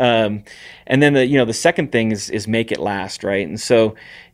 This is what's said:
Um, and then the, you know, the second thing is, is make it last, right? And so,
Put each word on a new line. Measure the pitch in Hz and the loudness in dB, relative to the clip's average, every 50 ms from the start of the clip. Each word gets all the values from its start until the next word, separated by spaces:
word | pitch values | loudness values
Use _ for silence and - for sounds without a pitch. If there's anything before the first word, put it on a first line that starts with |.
| 127 | 0
Um, | 120 117 113 110 104 107 104 - - - - - - - - _ | 2 2 2 0 0 -4 -6 -12 -16 -20 -20 -20 -20 -20 -18 _
and | - 131 135 147 | 0 2 4 4
then | 147 143 | 4 4
the, | 135 127 | 2 2
you | 127 143 | 4 4
know, | 135 120 | 2 2
the | 110 117 | 2 -2
second | - - 170 175 - 151 127 | 0 0 2 2 2 -2 0
thing | - 117 113 110 | 0 0 0 0
is, | 110 98 - - | -2 -4 -6 -6
is | - 110 98 | -6 -6 -4
make | 107 110 113 113 113 | -2 -2 -2 -2 -4
it | 107 - | -6 -6
last, | 76 101 101 98 95 95 - - 98 | -4 -6 -4 -6 -8 -10 -10 -6 -4
right? | 98 98 98 98 | -2 -2 -2 -4
And | 76 92 107 | -6 -8 -10
so, | - - 123 113 113 107 110 - - - - - - _ | 0 2 4 4 4 2 -2 -8 -18 -20 -20 -20 -20 _